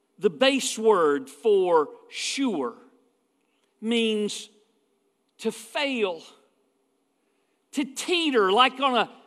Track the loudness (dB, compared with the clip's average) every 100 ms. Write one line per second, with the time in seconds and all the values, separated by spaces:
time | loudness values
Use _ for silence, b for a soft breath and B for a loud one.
0 | _ _ -4 2 0 0 -4 0 2 4
1 | 4 2 -4 -4 2 2 4 2 2 -6
2 | -16 -10 -8 -4 -2 -2 -6 -8 -20 _
3 | _ _ _ _ _ _ _ _ -2 0
4 | 0 0 -4 -6 -14 _ _ _ _ _
5 | _ _ _ -10 -8 -8 -8 -4 -4 -2
6 | -2 -4 -14 -20 _ _ _ _ _ _
7 | _ _ _ _ _ _ _ -6 -6 -6
8 | -2 -2 0 2 4 4 2 2 0 0
9 | -2 -6